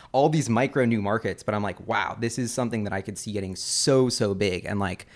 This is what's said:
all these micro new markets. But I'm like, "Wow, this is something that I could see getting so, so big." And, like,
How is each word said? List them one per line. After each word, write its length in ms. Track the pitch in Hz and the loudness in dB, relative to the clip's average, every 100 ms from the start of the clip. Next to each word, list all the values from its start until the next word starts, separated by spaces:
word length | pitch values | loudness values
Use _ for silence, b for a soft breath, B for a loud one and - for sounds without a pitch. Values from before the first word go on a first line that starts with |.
| B | B
all 160 | 127 147 | 2 4
these 220 | 156 113 | 4 2
micro 340 | 113 135 139 | 2 2 2
new 160 | 120 113 | 2 2
markets. 420 | 101 110 101 90 | 0 -2 -2 -4
But 120 | - | -4
I'm 80 | 104 | -2
like, 240 | 101 87 95 | -2 -6 -4
"Wow, 300 | 107 85 98 | -2 -2 -2
this 180 | 117 - | -4 -2
is 140 | 120 | -4
something 320 | - 120 113 | -2 -2 -2
that 80 | 101 | -2
I 80 | 98 | -4
could 160 | 95 95 | -6 -8
see 160 | - | -6
getting 240 | 101 95 90 | -6 -6 -6
so, 540 | - - - 131 127 | -4 0 4 4 4
so 240 | - 107 | 2 0
big." 320 | 95 101 90 - | 2 0 0 -2
And, 120 | 101 | -2
like, 280 | 98 90 - | -2 -4 -12